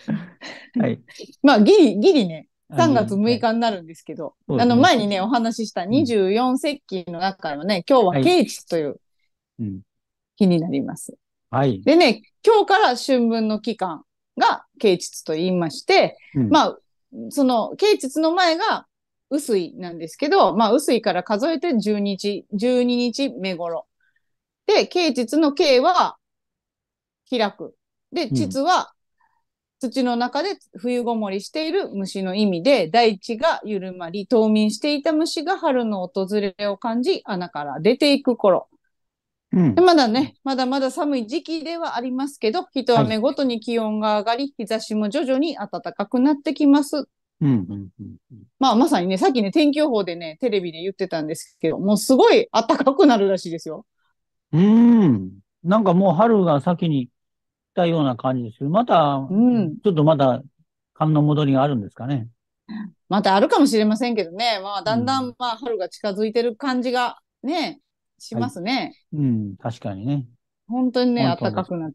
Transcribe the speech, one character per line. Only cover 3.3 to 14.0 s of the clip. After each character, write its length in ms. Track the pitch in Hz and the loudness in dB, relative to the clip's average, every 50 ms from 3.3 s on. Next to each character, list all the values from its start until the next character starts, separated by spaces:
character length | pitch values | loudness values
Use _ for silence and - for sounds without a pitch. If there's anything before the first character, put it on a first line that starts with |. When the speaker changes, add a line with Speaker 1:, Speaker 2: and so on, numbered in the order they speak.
Speaker 1:
は 60 | 240 226 | 0 0
い。 20 | |
Speaker 2:
日 140 | 240 226 226 | 0 0 0
に 60 | 233 | 0
な 120 | 233 226 | 0 -2
る 100 | 208 180 165 | -2 -4 -8
ん 20 | |
で 100 | 160 165 | -14 -20
す 80 | - - | -18 -16
け 120 | - 156 | -14 -12
ど、 200 | 175 156 - - _ _ - | -12 -12 -12 -14 _ _ -4
Speaker 1:
そ 80 | 156 | 0
う 20 | - | 2
で 60 | 240 | 4
す 40 | 240 | 4
ね。 60 | 240 | 6
Speaker 2:
あ 20 | |
の、 60 | 240 | 6
前 160 | 294 370 302 226 | 6 6 4 4
に 100 | 208 202 | 2 0
ね、 140 | 202 185 | -2 -2
お 60 | 190 220 | -2 0
話 380 | 269 240 226 226 226 - 220 | 0 0 0 -2 -4 -4 -6
し 40 | 214 | -6
し 20 | - | -6
た 120 | 196 175 | -6 -4
二 200 | 196 233 285 302 | -2 0 0 2
十 260 | 233 233 208 190 185 | 2 2 2 2 2
四 200 | 208 226 254 254 | 2 2 0 0
Speaker 1:
う 20 | 254 | 0
ん。 60 | 262 | -2
Speaker 2:
節 220 | - 294 285 - _ - | -2 -4 -6 -6 _ -10
気 180 | 190 185 170 180 | -10 -8 -8 -8
の 120 | 170 165 | -8 -4
中 360 | 185 196 190 - - 156 143 | -4 -4 -4 -6 -8 -8 -8
の 80 | 143 160 | -6 -4
ね、 200 | 196 214 185 - - | -2 -2 -2 0 2
今 120 | 277 254 | 4 4
日 60 | 214 | 4
は 80 | 180 165 139 - | 4 2 2 2
啓 200 | 339 359 339 233 | 4 4 4 2
蟄 240 | - - - - - | 0 -4 -12 -10 -6
と 100 | 175 165 | -4 -4
い 40 | 151 | -4
う 40 | 139 | -4
Speaker 1:
は 40 | - | -6
い。 40 | - _ _ _ _ _ _ _ _ _ _ _ - | -10 _ _ _ _ _ _ _ _ _ _ _ -10
う 40 | 113 | -10
ん。 180 | 101 95 95 - _ _ _ _ _ _ _ _ _ _ | -10 -10 -12 -14 _ _ _ _ _ _ _ _ _ _
Speaker 2:
日 120 | - 208 185 | 0 2 2
に 120 | 175 165 | 2 2
な 100 | 160 185 | 0 -2
り 120 | 139 139 | -4 -6
ま 160 | - - - - | -6 -6 -10 -12
す。 180 | - - - - _ _ _ _ _ _ | -16 -18 -20 -20 _ _ _ _ _ _
Speaker 1:
は 160 | 113 113 139 | -2 0 0
い。 180 | 135 104 95 - | 0 0 0 2
Speaker 2:
で 120 | - 311 | 2 4
ね、 280 | 339 349 254 208 - - _ _ _ - | 6 4 4 2 0 -6 _ _ _ 2
今 200 | 415 453 415 403 | 4 4 4 4
日 0 | |
か 140 | 392 392 415 | 4 2 2
ら 160 | 427 285 247 | 2 2 0
春 320 | 220 - - 269 247 233 226 | -2 -2 0 0 2 2 0
分 200 | 226 226 220 214 | 0 0 -2 -2
の 120 | 214 214 | -4 -4
期 180 | - 247 202 - | -4 -6 -6 -6
間 260 | 196 175 156 - | -6 -8 -8 -10